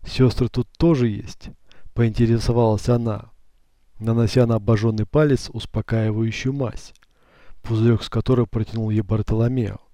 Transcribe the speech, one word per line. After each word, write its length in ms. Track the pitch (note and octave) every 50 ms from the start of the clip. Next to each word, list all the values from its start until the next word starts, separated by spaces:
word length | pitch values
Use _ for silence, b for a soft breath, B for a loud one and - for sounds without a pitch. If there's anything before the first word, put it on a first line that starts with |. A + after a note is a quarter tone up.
| -
«Сестры 420 | - - - C3 A#2+ - - B2+ A2+
тут 200 | - B2+ A#2+ - _ _
тоже 300 | D#3 E3+ E3 C3 B2 A2+
есть?» 420 | G2+ G#2 - G2 - - - - - _ b b b b b b -
поинтересовалась 920 | - A#2+ A2+ G#2+ A2+ A#2+ A2+ A#2 A2+ - - A#2+ A#2+ A#2 A2 G#2+ G#2 - -
она, 420 | B2 A#2+ A#2 A2+ G#2 G#2 - - - - - - _ _ _ _ _ _ _ _ - -
нанося 460 | G#2+ A2+ A2+ A#2 A#2 A2 - B2+ A#2+
на 100 | A#2 A#2
обожженный 500 | A2 G2+ A2 A2+ G#2 G#2+ A#2 A2 G#2+ G#2+
палец 420 | - - D3+ D#3 D3 C3+ - - -
успокаивающую 1000 | - A2+ - - - A2 G#2 - A2+ A2+ A2 A2 G#2+ A2 A2+ A2+ G#2+ - - C3
мазь, 400 | C#3 C#3 C3 G#2+ - - - - - - _ b b b b b b b b b b b
пузырек 400 | - A2+ A2+ A2 A2+ A#2+ A#2 G#2+
с 60 | - -
которой 400 | - A2+ G#2+ - C3 B2 A#2 -
протянул 420 | - A#2 G#2 - - A2+ A2 G#2+
ей 100 | G#2+ G#2+
Бартоломео. 760 | G#2 F#2+ A2 G#2+ G#2 - A2+ A2 A#2 B2 C3 C3 A#2 G2 G2+ - _ _